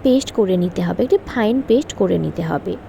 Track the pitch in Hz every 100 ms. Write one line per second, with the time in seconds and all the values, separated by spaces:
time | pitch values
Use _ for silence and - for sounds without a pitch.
0 | 262 262 - - 196 185 180 185 175 175
1 | 254 392 - 254 214 254 269 226 302 -
2 | 190 175 156 147 160 147 - -